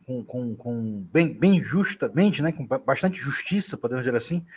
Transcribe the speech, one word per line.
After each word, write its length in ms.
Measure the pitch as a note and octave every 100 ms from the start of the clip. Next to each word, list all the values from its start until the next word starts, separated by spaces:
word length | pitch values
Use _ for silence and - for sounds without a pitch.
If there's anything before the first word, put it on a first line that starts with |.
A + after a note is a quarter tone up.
com, 180 | - B2+
com, 320 | A2 B2+ A#2+
com 460 | A2+ A#2+ A#2+ A2 G#2 F#2
bem, 220 | D#3+ E3
bem 300 | - F#3 F#3+
justamente, 800 | A2 D#3 G3 - B2+ A#2 G#3 C#3+
né, 100 | D#3
com 140 | D#3+ B2
ba-, 120 | C3
bastante 400 | - C3+ F#3 F#3
justiça, 600 | C#3 C3+ - G3+ - -
podemos 260 | A#2 B2+
dizer 100 | B2
assim, 300 | A#2+ - E3+ E3+